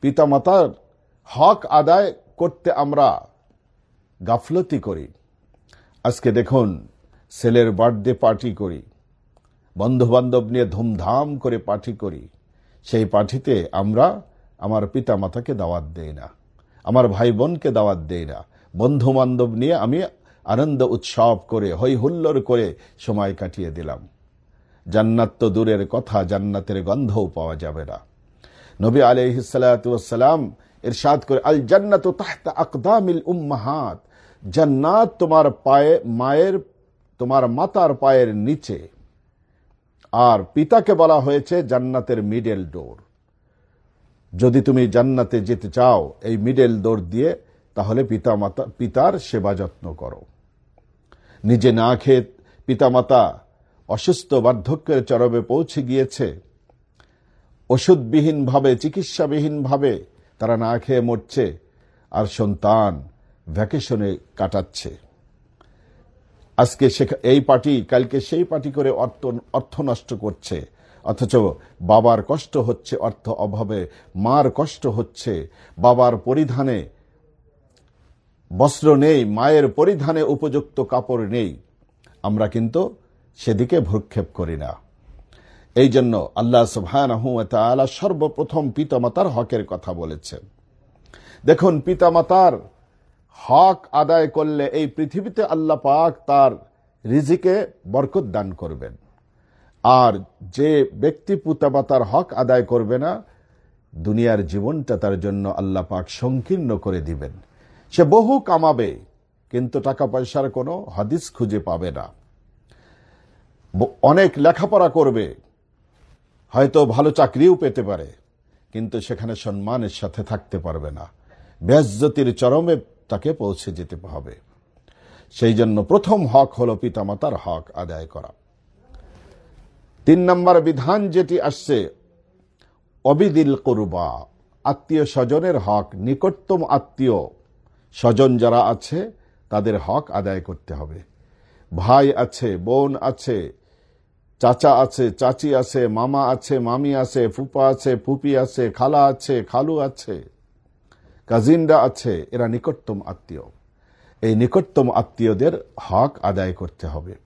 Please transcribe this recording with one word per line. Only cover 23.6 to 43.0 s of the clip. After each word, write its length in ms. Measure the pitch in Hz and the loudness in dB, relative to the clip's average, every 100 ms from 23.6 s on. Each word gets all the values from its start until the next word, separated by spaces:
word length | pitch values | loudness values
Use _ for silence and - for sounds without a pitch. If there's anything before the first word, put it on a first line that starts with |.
| 87 | -12
দিলাম। 360 | 78 76 64 - _ _ _ _ _ _ _ - | -10 -12 -14 -16 _ _ _ _ _ _ _ -4
জান্নাত 420 | 98 110 113 110 - | 0 2 2 0 0
তো 100 | 117 | -2
দূরের 380 | 98 113 104 98 | 0 0 0 -2
কথা, 360 | 113 120 107 | -6 -2 -2
জান্নাতের 600 | 90 98 101 101 95 98 | -2 -2 -2 -6 -6 -8
গন্ধও 440 | 90 120 131 104 95 | -4 -2 -2 -2 -4
পাওয়া 280 | 80 80 80 | -6 -10 -8
যাবে 300 | 78 78 71 | -10 -12 -12
না। 140 | 50 _ _ _ _ _ _ - _ | -16 _ _ _ _ _ _ -20 _
নবী 200 | 110 123 | 0 4
আলাইহিস 500 | 123 127 127 123 120 | 6 6 2 -2 -4
সালাতু 380 | 131 123 120 120 | 0 4 2 0
ওয়াস 160 | 120 - | -4 -4
সালাম 500 | 117 131 160 117 - _ _ | 0 2 2 -2 -12 _ _
ইরশাদ 400 | - 117 147 147 | -8 -4 0 0
করে, 160 | - 135 | 0 -2
"আল 240 | - 156 127 | 2 0 0
জান্নাতু 440 | 196 202 196 185 | -2 0 -2 0
তাহতা 400 | 180 196 - - - | -6 -8 -10 -12 -8
আকদামিল 640 | 160 135 147 220 185 170 - | -8 -6 0 0 0 -4 -4
উম্মাহাত", 760 | 180 147 135 107 151 123 82 _ _ _ _ 98 | -6 -6 -8 -6 -6 -8 -10 _ _ _ _ -8
জান্নাত 640 | 90 156 135 151 202 226 - | 0 2 2 2 2 2 0
তোমার 320 | 170 156 143 | 2 4 4
পায়ে, 480 | - - 139 147 165 - | 0 2 4 6 2 0
মায়ের, 540 | 113 127 147 185 190 196 _ _ _ _ _ | -4 0 2 2 0 -6 _ _ _ _ _
তোমার 280 | 123 135 127 | 0 0 2
মাতার 460 | 120 185 202 165 | 0 -2 2 0
পায়ের 420 | 131 135 131 120 104 | 2 4 4 4 0
নিচে। 520 | 110 147 - 92 82 _ _ _ _ _ _ _ _ _ _ _ _ | -4 -4 -6 -12 -12 _ _ _ _ _ _ _ _ _ _ _ _
আর 280 | 110 123 107 92 | 4 6 6 2
পিতাকে 400 | - 156 226 208 | -2 4 4 4
বলা 260 | 185 165 156 | 4 6 6
হয়েছে 440 | 135 143 139 175 | 4 0 0 -2
জান্নাতের 600 | 143 127 127 127 120 120 | 0 -2 0 -4 -2 -2
মিডল 420 | 104 113 113 101 90 | -2 -4 -4 -4 -6
ডোর। 360 | 85 64 57 | -12 -16 -20